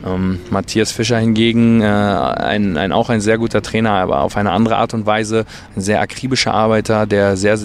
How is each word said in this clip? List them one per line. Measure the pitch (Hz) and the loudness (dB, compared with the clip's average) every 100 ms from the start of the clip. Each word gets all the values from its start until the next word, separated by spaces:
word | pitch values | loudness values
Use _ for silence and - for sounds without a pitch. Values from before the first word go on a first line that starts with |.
| 92 | -4
Ähm, | 92 92 92 - | -2 -2 -4 -4
Matthias | 98 95 110 107 | -4 -2 -2 0
Fischer | - 110 117 | -2 0 2
hingegen, | 113 110 113 113 117 117 | 2 2 2 4 4 4
äh, | |
ein, | 107 104 101 92 65 - 50 104 101 76 | 4 2 2 0 -2 -2 -2 0 0 0
ein, | 95 | 0
auch | 90 117 | 0 0
ein | 113 | 0
sehr | 104 113 | 0 0
guter | 113 107 | 0 -2
Trainer, | - 110 113 | -2 -2 0
aber | 98 92 69 | 0 0 0
auf | 87 107 | 0 0
eine | 101 | 0
andere | 87 113 107 | 2 2 0
Art | 113 | -2
und | 113 | -2
Weise, | 104 107 107 110 107 - - - | 0 -2 0 -2 -4 -12 -12 -6
ein | |
sehr | 95 104 | -2 0
akribischer | 104 - 131 127 - | -2 -6 -4 -2 0
Arbeiter, | 107 110 110 107 110 | 0 2 0 0 0
der | 107 101 101 95 | 2 2 2 2
sehr | 104 107 | 0 0